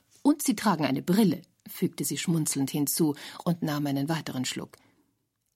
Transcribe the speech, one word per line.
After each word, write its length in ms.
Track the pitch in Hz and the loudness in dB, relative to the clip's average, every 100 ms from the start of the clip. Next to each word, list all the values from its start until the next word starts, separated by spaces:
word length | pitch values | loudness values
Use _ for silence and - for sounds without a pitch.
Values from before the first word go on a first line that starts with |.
| _ _ | _ _
Und 200 | 277 302 | 2 2
sie 120 | - | 0
tragen 300 | 214 220 160 | 0 2 2
eine 180 | 143 139 | 2 0
Brille", 380 | 160 190 202 - - _ - | 2 4 4 2 -6 _ -18
fügte 380 | - 185 - | -4 -4 -2
sie 140 | 151 - | -4 -2
schmunzelnd 520 | - 165 147 139 135 | 0 0 0 0 0
hinzu 440 | 151 143 - 156 143 - - | 0 -2 2 0 0 -10 -6
und 180 | - 170 | -2 -2
nahm 240 | 160 147 147 | -2 -2 0
einen 240 | 139 143 | -2 -2
weiteren 340 | 160 143 131 | -2 -4 -6
Schluck. 320 | 127 - - - _ _ _ _ _ _ _ | -6 -6 -12 -16 _ _ _ _ _ _ _